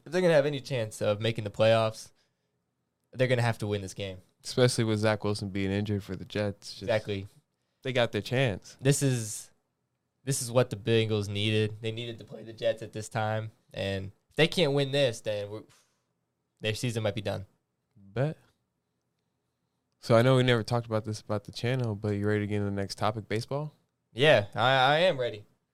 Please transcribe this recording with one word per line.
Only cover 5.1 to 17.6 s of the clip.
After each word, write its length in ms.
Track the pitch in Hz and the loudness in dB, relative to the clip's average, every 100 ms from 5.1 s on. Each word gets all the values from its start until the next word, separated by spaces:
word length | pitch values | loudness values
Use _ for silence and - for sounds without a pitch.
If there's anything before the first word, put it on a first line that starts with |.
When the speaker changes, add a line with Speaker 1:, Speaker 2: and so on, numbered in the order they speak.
| 104 104 | 2 -2
Speaker 2:
Wilson 240 | 104 101 | -4 -4
being 220 | 98 95 | -2 -2
injured 300 | 101 104 101 | 0 -2 -4
for 120 | 95 92 | -4 -10
the 80 | - | -6
Jets. 440 | 101 104 - - | -2 -2 -4 -12
Just 120 | - | -8
Speaker 1:
Exactly. 440 | 104 110 107 98 98 _ _ _ _ _ | -2 0 0 -6 -8 _ _ _ _ _
Speaker 2:
They 80 | 131 | -2
got 220 | 123 117 | 0 2
their 80 | 104 | 0
chance. 560 | - 123 131 90 - - | -2 0 0 -2 -10 0
Speaker 1:
This 220 | 131 143 | 2 4
is, 460 | 139 123 107 - - _ _ _ _ _ _ _ 127 | 2 0 -4 -10 -14 _ _ _ _ _ _ _ -6
this 160 | 139 | -4
is 100 | 117 | 0
what 180 | 120 123 | 0 0
the 40 | 104 | -2
Bengals 540 | 113 113 110 107 101 | 2 2 2 0 -2
needed. 440 | 101 107 107 107 107 | -2 2 2 0 -4
They 100 | 113 | -8
needed 260 | 110 120 110 | -8 -10 -12
to 60 | 104 | -16
play 160 | 117 | -16
the 80 | 113 | -16
Jets 300 | 110 117 110 | -4 -2 -2
at 100 | 107 | -6
this 160 | 110 107 | -10 -6
time, 440 | 113 107 110 110 - _ | -2 -2 -2 -6 -14 _
and 380 | 104 98 98 101 - _ | -6 -4 -4 -6 -14 _
if 60 | - | 0
they 120 | 165 | 0
can't 260 | - 147 | 2 0
win 180 | 143 139 | 2 0
this, 300 | 143 135 - | 0 0 -2
then 280 | 110 104 101 | -6 -6 -6
we're, 120 | 107 - _ _ _ _ _ _ _ _ _ | -12 -14 _ _ _ _ _ _ _ _ _
their 120 | 107 107 | -4 -2
season 280 | 123 110 | -2 -2
might 120 | 107 104 | -2 -2
be 60 | |
done. 240 | 101 98 98 _ | -4 -6 -8 _